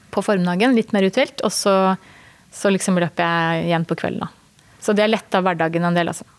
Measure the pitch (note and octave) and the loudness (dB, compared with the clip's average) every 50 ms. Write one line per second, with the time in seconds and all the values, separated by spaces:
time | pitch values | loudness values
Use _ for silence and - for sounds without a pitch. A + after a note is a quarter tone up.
0 | _ - - - F#3+ - G#3 F#3+ F3+ - F3+ F3+ A3 C4 C4 A3+ G#3+ - - G3+ | _ -8 -6 -4 -2 0 0 0 0 0 0 2 2 2 4 2 2 0 0 2
1 | F#3+ F#3+ - B3+ C4+ - - - - G#3+ - - - G3+ G3 F#3+ F#3+ F#3 F#3+ F#3 | 2 2 2 0 -2 -2 -2 -4 -4 -4 -2 -2 0 2 2 4 4 2 0 -2
2 | - - - - - - - _ _ _ - - - G3+ G3 F#3 - - F#3 F3+ | -6 -12 -20 -20 -20 -20 -20 _ _ _ -10 -4 0 0 0 0 0 0 0 0
3 | F3 E3 - - F3 E3+ E3+ E3+ E3 E3 E3 E3 E3+ E3+ E3+ E3 E3 - E3+ - | 0 -2 -2 -2 -2 0 0 0 0 0 -2 -2 0 0 0 0 -2 -2 -4 -4
4 | - - - - - - - _ _ _ _ _ _ _ - - - - G#3+ G3+ | -4 -6 -6 -6 -8 -10 -12 _ _ _ _ _ _ _ -20 -8 -4 -2 0 2
5 | G#3 G#3+ A3 G#3+ - - - G3 F3+ F#3 F3+ E3 E3 D#3+ E3 E3+ F3 F3 F3 F3 | 2 2 0 -2 -2 -2 -2 0 0 0 0 0 -2 -2 0 0 0 0 0 0
6 | E3+ E3+ E3+ - - - _ | 0 -2 -4 -8 -12 -18 _